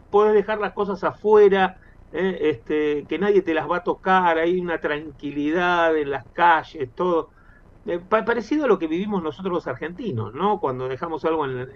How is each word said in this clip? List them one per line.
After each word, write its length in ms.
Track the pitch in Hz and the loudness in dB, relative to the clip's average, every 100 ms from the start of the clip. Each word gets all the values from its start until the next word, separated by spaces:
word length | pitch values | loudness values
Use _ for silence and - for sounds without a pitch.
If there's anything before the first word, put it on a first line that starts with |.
| - | 0
podés 240 | 202 214 | 2 4
dejar 240 | 214 196 214 | 4 2 -2
las 160 | 202 | -4
cosas 300 | - 202 190 | -4 -6 -4
afuera, 760 | 165 - 208 214 202 196 185 - - - - | -4 -2 4 6 8 6 2 -2 -20 -20 -12
eh, 240 | 160 190 - | -4 -4 0
este, 640 | 151 151 - 151 151 147 - | -2 -2 -2 -2 0 -2 -4
que 120 | 156 | -2
nadie 240 | 202 202 | 2 2
te 100 | 165 | 2
las 160 | 156 147 | 0 -2
va 80 | 175 | -2
a 60 | |
tocar, 560 | 175 151 190 190 175 160 | -2 -4 2 2 4 2
hay 200 | 165 185 | 2 0
una 200 | 175 160 | -2 -4
tranquilidad 1160 | 165 147 156 139 147 143 147 170 180 175 165 156 | -2 -4 -6 -10 -8 -4 -2 0 2 2 2 2
en 140 | 139 | -2
las 160 | 135 - | -6 -8
calles", 560 | - 170 160 - 160 127 - | 2 4 4 0 -8 -8 -4
todo. 340 | 180 165 147 _ - - - - - | -2 0 -2 _ -20 -20 -20 -16 -8
Eh, 120 | 175 | -8
pa-, 260 | 175 214 208 | -2 -2 0
parecido 400 | 233 220 302 277 | -2 -2 -2 0
a 20 | |
lo 120 | 190 | -2
que 80 | 160 | -2
vivimos 340 | 165 208 196 | -4 -2 -4
nosotros 320 | 156 147 190 | -4 -6 -6
los 140 | 175 151 | -4 -6
argentinos, 680 | 123 156 175 233 120 104 | -8 -10 -10 -8 -6 -6
¿no? 260 | 127 196 202 | -4 -2 0
Cuando 280 | 143 127 131 | -2 -4 -6
dejamos 360 | 131 170 156 | -6 -6 -4
algo 220 | 165 160 139 | -2 -2 -2
en, 240 | 127 127 | -6 -8